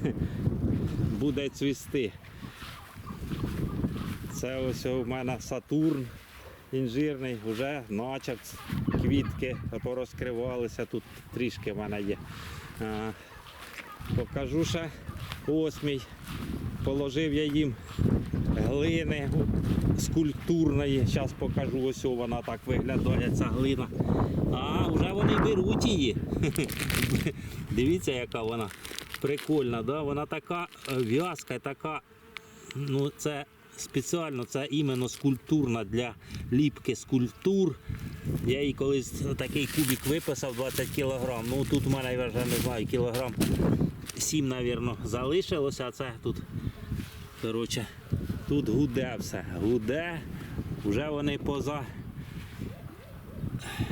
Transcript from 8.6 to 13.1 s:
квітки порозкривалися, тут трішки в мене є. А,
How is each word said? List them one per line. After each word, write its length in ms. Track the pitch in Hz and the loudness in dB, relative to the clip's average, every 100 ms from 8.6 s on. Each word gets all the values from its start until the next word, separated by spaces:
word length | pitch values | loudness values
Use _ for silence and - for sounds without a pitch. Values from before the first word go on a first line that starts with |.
| - - - - | -4 -2 2 2
квітки 560 | - 139 117 - 131 113 - 113 | 4 4 2 -2 -2 -2 -4 -4
порозкривалися, 1040 | 127 127 123 - 127 117 127 123 117 - 117 | -4 -2 -4 -4 -4 -2 -2 -2 -2 -2 -4
тут 180 | 117 - - - | -4 -6 -14 -10
трішки 400 | - 123 - - | -2 -2 -2 -4
в 40 | 101 | -4
мене 240 | 107 104 | -2 -2
є. 160 | 101 98 - - - - - - | -2 -2 -6 -10 -10 -10 -12 -6
А, 300 | 110 107 110 | -4 -2 -4